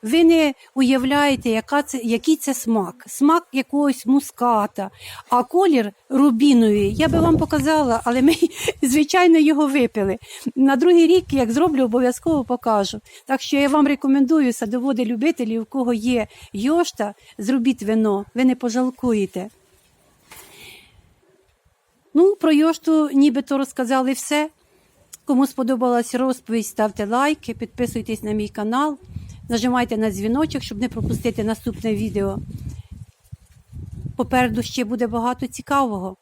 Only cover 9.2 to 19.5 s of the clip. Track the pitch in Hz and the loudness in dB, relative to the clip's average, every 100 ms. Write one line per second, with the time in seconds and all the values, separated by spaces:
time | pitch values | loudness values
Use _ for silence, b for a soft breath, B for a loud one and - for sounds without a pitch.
9.2 | 359 320 302 294 294 269 240 - 196 190 | 6 6 4 2 0 0 0 0 -4 -4
10.2 | B B B - 269 269 330 349 330 370 | B B B 0 2 4 4 6 6 4
11.2 | 359 269 240 233 349 285 254 240 247 247 | 2 -2 0 2 2 2 0 2 0 -2
12.2 | - 311 240 247 - 214 196 214 _ B | -2 -2 -2 -4 0 0 0 -6 _ B
13.2 | - 269 - 277 285 294 285 285 277 277 | -4 -4 -2 0 2 4 2 2 2 2
14.2 | 262 320 262 220 214 247 262 247 240 233 | 4 2 2 0 -4 -4 -2 -2 -2 0
15.2 | 277 330 233 226 220 269 240 240 226 247 | -2 -2 -4 -4 -6 -4 -2 -2 0 -2
16.2 | 214 B B 196 233 330 339 - 208 202 | -4 B B -6 0 0 0 -4 -8 -8
17.2 | b b 208 269 240 240 202 220 220 196 | b b -2 0 0 -2 -2 0 2 0
18.2 | 202 233 254 254 247 226 254 254 254 220 | -4 0 0 0 -2 -2 -2 -2 -2 0
19.2 | 190 - 196 | -2 -6 -12